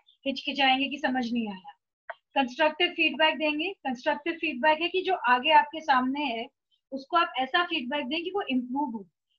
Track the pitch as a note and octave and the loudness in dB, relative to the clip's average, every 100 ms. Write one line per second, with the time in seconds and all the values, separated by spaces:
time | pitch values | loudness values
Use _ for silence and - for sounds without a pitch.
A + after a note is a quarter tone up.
0 | _ _ C4+ C#4 - C#4 C4+ C4 C#4 C#4+ | _ _ -6 -4 -4 0 2 2 0 -2
1 | D4 B3+ A#3 A#3+ A3 F#3+ - - _ _ | -2 -2 -2 -2 -4 -8 -14 -20 _ _
2 | - - _ C#4 B3+ B3+ D#4 D#4 F4 F4 | -16 -16 _ -2 -2 2 0 2 -2 2
3 | D#4+ C4+ D#4 - D4+ D4+ F4 G4 C4+ B3+ | 0 4 2 2 -2 -2 -4 -6 -6 -4
4 | D#4 C#4+ E4+ E4 D#4+ B3 D#4 D#4 E4+ F#4 | -2 -2 -2 -4 -4 0 2 2 2 -2
5 | F4 F#4 A#3+ B3 C#4 D4+ C#4+ D#4+ - C4 | -2 0 2 2 6 6 4 -2 2 2
6 | B3+ C#4 D4 A3+ B3+ _ _ _ - C4+ | 2 -2 -4 -4 -8 _ _ _ -12 -12
7 | - E4+ E4+ B3+ C4 F4 F4 E4 A#3+ D4 | 0 2 2 0 0 0 0 -2 -4 -4
8 | B3+ D#4+ E4+ F#4+ F#4 B3+ B3 C4 D4 A3+ | -4 -4 -4 -6 -2 -2 -2 -4 -4 -6
9 | F#3+ _ _ | -12 _ _